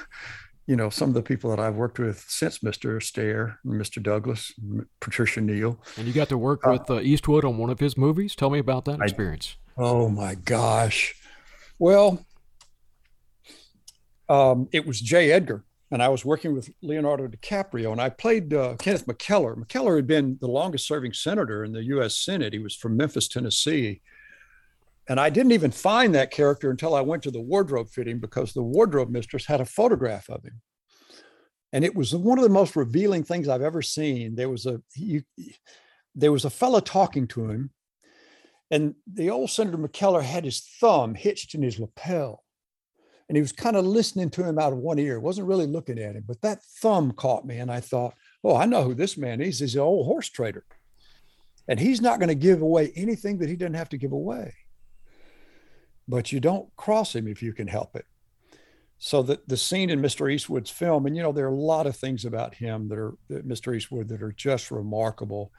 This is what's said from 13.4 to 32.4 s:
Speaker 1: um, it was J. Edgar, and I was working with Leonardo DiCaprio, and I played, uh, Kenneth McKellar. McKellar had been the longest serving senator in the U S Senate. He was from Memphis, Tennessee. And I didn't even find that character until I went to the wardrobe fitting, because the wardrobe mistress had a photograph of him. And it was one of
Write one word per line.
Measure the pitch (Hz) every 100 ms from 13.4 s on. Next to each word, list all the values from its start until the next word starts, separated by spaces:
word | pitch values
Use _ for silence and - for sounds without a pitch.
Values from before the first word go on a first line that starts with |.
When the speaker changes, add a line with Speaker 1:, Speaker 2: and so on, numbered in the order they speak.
| _ - _ _ - _ _ _ -
Speaker 1:
um, | 139 135 127 131
it | 160 151
was | 110
J. | 113 170 156
Edgar, | 175 135 107 - _ -
and | 123
I | 123
was | 135
working | 135 156 170
with | 135 123 -
Leonardo | 160 156 147 139 131
DiCaprio, | 110 - 202 190 120 113
and | 113
I | 127
played, | - 226 226 156
uh, | 147 127 123
Kenneth | 185 190 -
McKellar. | - - 202 127 113
McKellar | 117 254 247 160
had | 131
been | 156 135 131
the | 127
longest | 131 180 143 -
serving | 147 127
senator | - 160 208 135 107
in | 107
the | 113 117
U | 139
S | 113 -
Senate. | - 190 110
He | 107
was | 104 -
from | 117 113
Memphis, | 147 131 -
Tennessee. | 123 120 - 151 156 110 95 _ - - - _ _ _ _ _ _ -
And | 131
I | 151
didn't | 151 262
even | 233 147
find | - 190 226 240
that | 147 135
character | - 143 143 139
until | 127 160
I | 143
went | 135 170
to | 147
the | 120
wardrobe | 120 196 175 131 110
fitting, | - 117 120
because | 113 123 139
the | 135
wardrobe | 117 156 220 143 120
mistress | 120 113 127 -
had | 147
a |
photograph | 123 - 233 165 123 104 -
of | 113
him. | - 117 _ _ _ _ _ - - _ _ _ -
And | 135
it | 165 185
was | 120
one | 165 202
of | 254